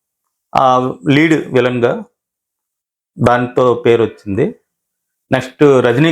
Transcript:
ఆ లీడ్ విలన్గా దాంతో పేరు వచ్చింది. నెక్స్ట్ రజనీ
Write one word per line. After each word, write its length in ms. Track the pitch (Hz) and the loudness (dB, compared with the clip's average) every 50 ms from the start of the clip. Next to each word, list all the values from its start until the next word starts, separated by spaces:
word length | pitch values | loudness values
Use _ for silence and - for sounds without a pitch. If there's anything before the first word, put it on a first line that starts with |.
| _ _ _ _ _ _ _ _ _ _ | _ _ _ _ _ _ _ _ _ _
ఆ 120 | - - 135 127 127 127 127 131 - - - 123 135 | -2 0 0 0 0 0 -2 -4 -8 -6 -2 0 2
లీడ్ 200 | 143 160 165 160 139 - - 123 | 2 2 2 0 -2 -2 -2 -2
విలన్గా 380 | 127 123 127 123 120 117 123 185 226 208 - _ _ _ _ _ _ _ _ _ _ _ _ _ _ _ _ _ _ _ _ _ - 117 120 | -2 0 -2 -2 -2 -2 -2 -2 -4 -10 -16 _ _ _ _ _ _ _ _ _ _ _ _ _ _ _ _ _ _ _ _ _ -2 0 0
దాంతో 360 | 120 123 123 123 - 139 127 123 117 120 - | 0 0 -2 -4 -2 0 0 0 0 0 0
పేరు 180 | 123 117 113 110 104 | 0 2 2 0 -2
వచ్చింది. 360 | - - - 104 98 107 147 226 - _ _ _ _ _ _ _ _ _ _ _ _ _ _ - | -6 -10 -12 -8 -4 -4 -4 -4 -6 _ _ _ _ _ _ _ _ _ _ _ _ _ _ -6
నెక్స్ట్ 320 | 131 127 123 - - - 151 143 135 127 117 | -6 -6 -6 -6 -2 2 4 4 4 4 2
రజనీ 240 | 123 117 131 156 165 | 2 2 2 0 0